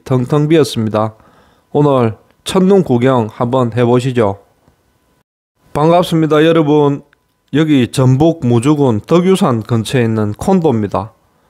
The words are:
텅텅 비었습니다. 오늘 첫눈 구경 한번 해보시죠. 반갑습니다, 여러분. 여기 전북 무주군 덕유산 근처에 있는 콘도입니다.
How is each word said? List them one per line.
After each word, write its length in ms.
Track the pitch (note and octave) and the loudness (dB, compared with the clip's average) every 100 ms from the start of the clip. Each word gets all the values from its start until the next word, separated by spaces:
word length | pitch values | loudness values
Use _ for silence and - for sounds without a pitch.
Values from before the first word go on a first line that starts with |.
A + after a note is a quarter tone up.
텅텅 440 | - B2+ D3 D3+ D3+ | -4 -4 -2 -2 2
비었습니다. 680 | D#3+ C#3 - A2 G#2+ A2 - _ _ _ _ _ | 2 0 -2 -4 -2 -4 -6 _ _ _ _ _
오늘 460 | C#3+ D3 C3+ A2+ G2+ _ _ | -2 0 2 0 -4 _ _
첫눈 400 | - F#3+ F#3 G3 | -6 0 2 2
구경 460 | F3 B2 C3 C3 G#2+ | 2 0 2 0 -2
한번 420 | - A#2+ C3 B2 A2 | -4 -4 -2 -2 -2
해보시죠. 600 | B2 B2 C3 A#2+ G#2 F#2+ _ _ _ _ _ _ _ _ _ _ _ _ _ | 0 0 0 -2 -2 -4 _ _ _ _ _ _ _ _ _ _ _ _ _
반갑습니다, 720 | C3+ D#3 F3 F3 E3 D#3+ D3+ D#3+ | -2 2 2 2 0 0 2 2
여러분. 560 | E3 D3 D3+ C#3+ C#3+ - _ _ _ _ C3+ | 2 2 2 2 -2 -8 _ _ _ _ -2
여기 320 | D#3+ C#3+ B2 | 0 2 0
전북 580 | - C3 C3 D#3+ E3 B2 | 0 2 4 2 2 0
무주군 560 | A#2+ C3 D3+ C#3 G#2+ - | 0 2 0 0 -2 0
덕유산 560 | E3 F3+ F#3+ F#3 A#2 | 0 2 0 0 -2
근처에 400 | G#2+ A#2 G#2+ C3+ | -2 -4 -2 -2
있는 300 | A#2 A2 G#2 | -2 -2 -4
콘도입니다. 800 | G#2 - F#3 D#3+ A#2 G2+ F#2+ G#2 - _ _ | -4 -2 0 0 -2 -2 -6 -8 -14 _ _